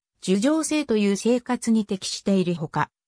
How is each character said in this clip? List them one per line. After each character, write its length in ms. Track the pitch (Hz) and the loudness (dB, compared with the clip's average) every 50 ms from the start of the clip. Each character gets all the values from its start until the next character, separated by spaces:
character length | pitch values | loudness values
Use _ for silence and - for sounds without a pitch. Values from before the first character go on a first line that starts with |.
| _ _ _ _ | _ _ _ _
樹 180 | - 185 190 202 | -2 0 0 2
状 240 | 208 285 311 320 | 2 2 2 2
性 220 | 302 - 302 302 285 | 0 0 -2 -2 0
と 120 | - 226 | 0 0
い 160 | 214 202 196 | 2 2 2
う 40 | 202 | 0
生 240 | 196 - 226 247 247 | 0 2 0 0 0
活 300 | - - 247 240 - 233 | 0 -2 -4 -4 0 0
に 160 | 220 220 208 | 0 0 0
適 220 | - 202 185 - - | -2 -4 -6 -6 -8
し 140 | - - | -10 -6
て 140 | - 202 196 | -2 0 0
い 80 | 190 170 | 2 0
る 100 | 180 175 | 0 -2
ほ 140 | 151 160 - | -4 -6 -6
か、 220 | - 151 - - _ _ _ | -4 -4 -4 -4 _ _ _